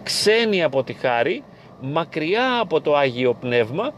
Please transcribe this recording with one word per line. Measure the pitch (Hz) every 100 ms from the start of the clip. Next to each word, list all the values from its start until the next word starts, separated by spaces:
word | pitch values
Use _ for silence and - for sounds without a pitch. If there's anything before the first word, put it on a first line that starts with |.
ξένοι | - - 202 220 226 190
από | 156 135
τη | 127
χάρη, | 110 131 120 131 240 - - - -
μακριά | 131 160 156 160 156 214 262 240
από | 190 156
το | 156 143
Άγιο | 135 120 127 117
Πνεύμα | 123 120 110 151 269